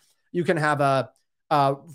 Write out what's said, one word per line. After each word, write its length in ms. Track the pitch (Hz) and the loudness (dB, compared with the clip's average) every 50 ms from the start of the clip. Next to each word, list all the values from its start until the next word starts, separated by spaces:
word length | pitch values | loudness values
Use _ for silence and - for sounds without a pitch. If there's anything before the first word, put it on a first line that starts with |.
| _ _ _ _ _ _ | _ _ _ _ _ _
you 120 | - 175 170 | -6 -6 -2
can 140 | 190 180 160 | -2 -2 0
have 220 | 151 151 147 139 | 0 0 0 2
a, 300 | 143 139 135 135 123 - _ _ _ _ _ _ _ - | 2 0 2 0 -2 -4 _ _ _ _ _ _ _ -2
a 260 | 156 143 139 139 139 139 - 175 151 | 0 2 2 2 0 -4 -8 -20 -10